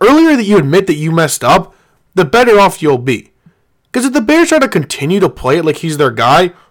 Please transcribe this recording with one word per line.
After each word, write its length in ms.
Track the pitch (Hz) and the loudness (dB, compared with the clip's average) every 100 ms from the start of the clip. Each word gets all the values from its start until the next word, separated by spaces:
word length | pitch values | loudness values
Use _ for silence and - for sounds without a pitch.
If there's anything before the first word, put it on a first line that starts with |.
earlier 340 | 214 294 330 277 | 2 4 2 0
that 80 | |
you 140 | 202 208 | 2 0
admit 300 | 135 175 196 | 2 0 0
that 80 | 151 | -2
you 160 | 156 | -2
messed 320 | 165 156 - | -2 -2 -2
up, 300 | 120 180 175 _ _ _ _ 185 | 0 0 -2 _ _ _ _ -4
the 100 | 160 | 0
better 340 | 233 240 208 | 2 4 4
off 220 | 196 180 | 2 0
you'll 160 | 151 131 | -2 -2
be. 340 | 127 117 - _ _ _ _ _ _ | -2 -6 -8 _ _ _ _ _ _
'Cause 140 | 254 254 | -4 -2
if 80 | |
the 80 | 262 | -2
Bears 280 | 220 320 330 | 0 0 2
try 100 | 311 | 0
to 100 | 294 | 0
continue 500 | 180 135 - 139 196 | -2 -6 -6 -4 -2
to 100 | 165 | -2
play 280 | - 127 143 | -2 -2 -2
it 80 | 156 | -2
like 120 | 143 | -4
he's 200 | 165 147 | -4 -2
their 140 | 143 | -2
guy, 420 | 113 117 156 185 - _ | 0 2 2 0 -4 _